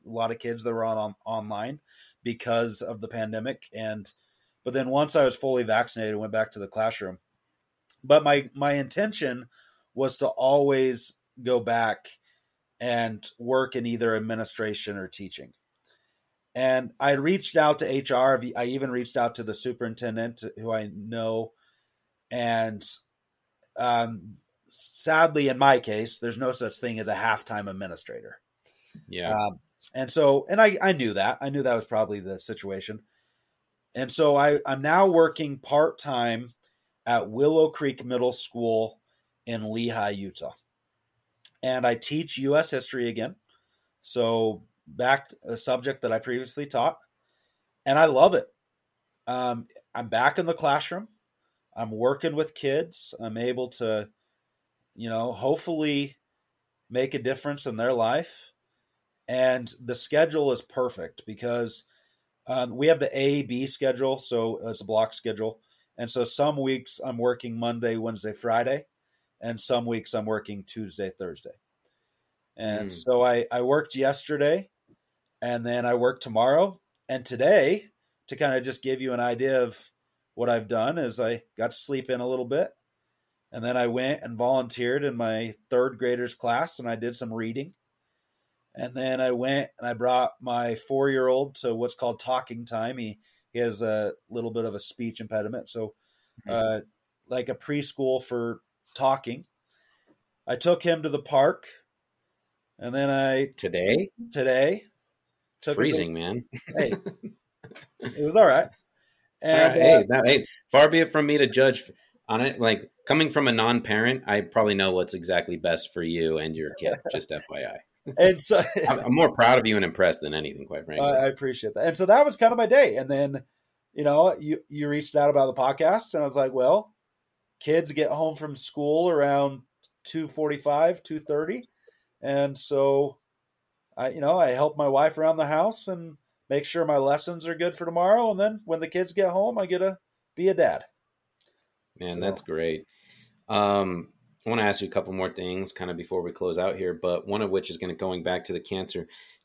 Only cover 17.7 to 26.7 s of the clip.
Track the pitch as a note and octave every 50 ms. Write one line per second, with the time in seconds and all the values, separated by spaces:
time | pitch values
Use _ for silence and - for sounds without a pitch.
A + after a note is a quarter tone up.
17.7 | D3+ D3 - - C3+ C#3 C#3 C#3 C3+ B2 C3 C3+ C3+ B2 A#2+ B2 - - B2 B2
18.7 | C3 C3+ C#3 C3 B2 B2 B2 - - C3 A#2+ A#2 A#2 - A2+ G#2+ G#2 - - B2+
19.7 | A#2 - A#2+ A2+ A2+ - B2 A#2 A2 A2+ A2+ A#2 A#2 - - - - G#2+ A2 A2+
20.7 | A2 A2 G#2+ G#2 - G#2 G2+ A2 A#2 A2+ A2+ A2+ A2+ A2+ A2+ - _ _ _ _
21.7 | _ _ _ _ _ _ _ _ _ _ _ - A#2+ B2 A#2+ A#2 A#2 A2+ A2+ A2+
22.7 | A2 G#2 - - - - _ _ _ _ _ _ _ _ _ _ _ _ _ _
23.7 | - - A#2+ B2 A#2+ A#2 A#2 A#2 A2+ G2 D#2+ A2 G2 - _ _ _ _ _ _
24.7 | - - - - - - - D#3+ D#3 D#3 E3 E3 D3+ D3+ C#3+ C3+ B2+ B2+ C#3 C#3
25.7 | C3 A#2+ - A2+ G#2 G#2+ A#2 A2 - - A#2 A#2 A2+ A2+ C3 B2+ B2+ - B2 G#2+